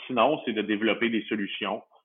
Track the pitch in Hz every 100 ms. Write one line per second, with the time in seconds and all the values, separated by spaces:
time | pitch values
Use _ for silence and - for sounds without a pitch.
0 | - 123 123 151 127 107 104 104 110 98
1 | 117 113 - 113 98 - 101 104 - _